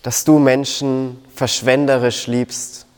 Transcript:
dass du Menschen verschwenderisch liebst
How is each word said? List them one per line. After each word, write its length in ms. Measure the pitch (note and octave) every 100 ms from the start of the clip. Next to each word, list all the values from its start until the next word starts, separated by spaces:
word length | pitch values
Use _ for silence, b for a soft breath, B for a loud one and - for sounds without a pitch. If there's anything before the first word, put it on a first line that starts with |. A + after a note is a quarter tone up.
dass 200 | C3+ A#2
du 160 | - D3+
Menschen 800 | C#3 C3 C#3 - C#3 C3 C3 B2+ - -
verschwenderisch 920 | B2+ - B2 C3 C#3+ C3 B2 A2+ -
liebst 580 | A#2+ B2 - - - -